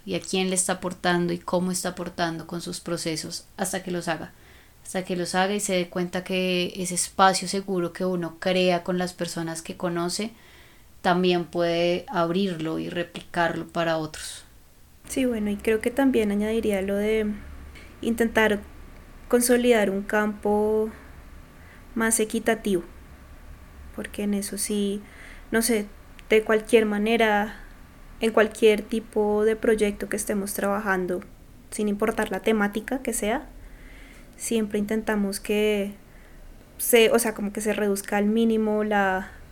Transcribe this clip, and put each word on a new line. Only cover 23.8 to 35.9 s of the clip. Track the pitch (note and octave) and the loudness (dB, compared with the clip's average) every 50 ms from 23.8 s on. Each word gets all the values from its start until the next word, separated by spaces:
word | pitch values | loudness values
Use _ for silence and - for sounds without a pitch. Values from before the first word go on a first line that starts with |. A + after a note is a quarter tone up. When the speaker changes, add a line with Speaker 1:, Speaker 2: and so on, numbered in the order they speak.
| - - - | -18 -14 -12
Speaker 2:
porque | - G#3 - - - G#3 | -12 -12 -10 -6 -4 -2
en | G#3 G3+ | 0 0
eso | G3 G3+ - G3+ | -2 -2 -4 -6
sí, | G3+ - - G#3 G#3 G3+ G3+ G3+ G#3 - - - - - - - - - - | -6 -4 -2 0 0 0 0 -2 -4 -6 -12 -18 -18 -18 -18 -18 -18 -6 0
no | A3+ A#3 | 0 2
sé, | - A#3+ A#3 G#3 G#3 - - - - - - - - - | 2 2 2 0 0 -4 -10 -18 -20 -20 -20 -18 0 4
de | A3 A3 A3 | 4 4 6
cualquier | - A3 A3 G#3+ - B3 A3+ A3 | 4 2 0 4 4 6 6 6
manera, | G#3+ G#3 G3+ G#3 A3 A#3 A3+ A3+ G#3+ G#3 G#3 G3+ G#3+ - - - - - - - - - - - - - - | 4 2 0 2 2 4 4 4 4 4 2 2 -2 -6 -12 -16 -18 -20 -20 -20 -20 -20 -20 -20 -20 -6 -2
en | A3+ A3+ | -2 2
cualquier | A3 A#3 G#3 G#3 - - A#3 G#3+ G#3+ G#3 | 4 4 4 4 4 4 6 6 6 4
tipo | G#3 - A#3 A3 G#3+ - - G#3+ G#3 G#3 G#3 G#3 G#3+ | 0 -2 -4 -4 -4 -2 0 0 2 2 2 2 4
de | A3 A3 | 2 2
proyecto | A3 - A#3+ A3+ G#3 G#3 G3+ G3+ - G3+ G3 | 2 2 2 4 4 2 0 0 -2 -4 -4
que | G3 | -4
estemos | G3+ - - G#3+ G3+ F#3+ G3+ - | -4 -2 -2 -2 -2 -2 -4 -4
trabajando, | - G3 G3+ G3+ G#3+ A3 G3+ F#3+ F#3 F3+ F3+ F3+ F#3 - - - - - - - - - - | -2 -2 0 -2 0 0 0 0 0 0 0 -2 -4 -6 -10 -18 -20 -20 -20 -20 -20 -18 -10
sin | - - G#3+ | -6 -4 -2
importar | G#3 G3+ G#3 A3 A3 A3 - G#3+ - | -2 0 0 0 0 0 -2 -2 -2
la | F#3+ F#3+ | -4 -2
temática | - A3+ A3+ G#3+ G3+ G3+ G3+ A3 G#3+ - B3+ C#4 | 0 2 2 2 2 0 0 -4 -4 -4 -6 -4
que | - B3 A3+ | -4 -4 -4
sea, | - G3+ G#3 A#3 D4 - - - - - - - - - - - - - - - - - - - | -2 0 0 -2 -2 -4 -8 -16 -18 -18 -18 -18 -20 -20 -20 -20 -20 -20 -20 -20 -20 -20 -20 -14
siempre | - - - A#3 A3 A3 G#3 G#3+ G#3 | -10 -4 -2 0 0 0 0 0 -2
intentamos | G#3 G#3 A3 A3 G#3+ - G#3+ G#3 G3+ G3 G3 - | 0 0 -2 -2 0 0 0 2 0 0 -2 -4
que | - - G#3 G#3 G#3+ G#3+ G#3 G3+ G3 G3+ | -4 -2 0 2 2 2 2 2 0 -4